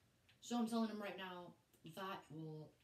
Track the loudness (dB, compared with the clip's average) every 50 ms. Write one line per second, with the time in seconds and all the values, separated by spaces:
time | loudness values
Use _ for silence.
0 | _ _ _ _ _ -20 -20 _ -4 2 4 4 4 6 6 6 4 4 2 0
1 | -2 -2 -2 -4 -4 -4 -4 -6 -8 -10 -12 -16 _ _ _ -16 -14 -10 -6 -4
2 | -2 -2 -2 -4 -6 -8 -8 -6 -6 -6 -6 -6 -8 -10 -14 -20